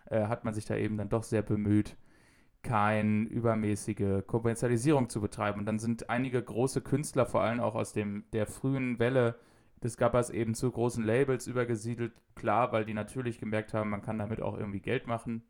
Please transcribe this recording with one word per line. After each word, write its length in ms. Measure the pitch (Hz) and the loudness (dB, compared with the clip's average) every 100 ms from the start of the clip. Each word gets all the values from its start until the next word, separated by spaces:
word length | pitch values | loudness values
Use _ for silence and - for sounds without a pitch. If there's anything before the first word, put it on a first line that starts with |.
| - | -2
äh, 200 | 110 104 | 0 0
hat 180 | 117 | 0
man 100 | 113 | -2
sich 120 | 107 - | -4 -2
da 100 | 107 | -2
eben 200 | 104 104 | 0 -2
dann 100 | 101 | 0
doch 140 | 113 | -2
sehr 200 | 110 110 | 2 0
bemüht, 540 | 104 104 104 104 - - - - _ _ _ _ | 2 0 4 4 4 -6 -20 -20 _ _ _ _
kein 640 | - 110 104 107 107 107 113 | -2 2 4 4 2 2 0
übermäßige 960 | 120 117 110 104 101 - 104 98 98 - | 0 2 2 0 0 -2 -2 0 0 0
Kommerzialisierung 800 | 117 113 113 123 120 135 143 117 | 0 0 0 0 2 4 4 2
zu 120 | 113 | -2
betreiben. 400 | 101 - 104 101 | -4 -2 -2 0
Und 60 | 104 | -2
dann 120 | 110 | -2
sind 320 | 113 113 - | -2 -4 -2
einige 320 | 120 131 123 | -2 0 -2
große 380 | 113 107 135 131 | -2 0 0 0
Künstler, 440 | - 131 151 139 | 0 -2 0 0
vor 160 | 120 107 | 2 2
allem 180 | 101 120 | 2 2
auch 160 | 110 113 | 0 -2
aus 160 | 110 | -2
dem, 320 | 107 104 101 - | -2 -2 -6 -4
der 140 | 113 107 | -2 -2
frühen 500 | - 135 135 127 117 | -2 -2 0 -2 2
Welle 380 | 120 131 117 113 - _ _ - | 2 4 2 0 -14 _ _ -8
des 120 | 120 - | -8 0
Gabbas, 340 | 120 123 120 | 2 4 2
eben 240 | 92 113 | 0 0
zu 180 | 110 127 | 0 -2
großen 320 | 117 117 117 | 2 0 2
Labels 420 | 107 120 135 127 - | 2 2 2 0 -2
übergesiedelt. 640 | 123 120 113 113 117 117 - _ | -2 0 -2 -4 -4 -6 -8 _
Klar, 380 | - 113 107 123 | -4 2 2 4
weil 120 | 113 | 2
die 100 | 107 | 0
natürlich 440 | 107 107 131 120 113 | -4 -4 -4 -6 -6
gemerkt 340 | 107 107 107 | -2 -2 -2
haben, 180 | 113 104 | -2 -2
man 120 | 101 | -4
kann 160 | 110 110 | -4 -4
damit 240 | 104 110 | -4 -4
auch 160 | 101 104 | -4 -4
irgendwie 220 | 107 98 | -6 -6
Geld 260 | 107 127 127 | -2 -4 -2
machen. 360 | 117 123 113 - | -4 -4 -8 -10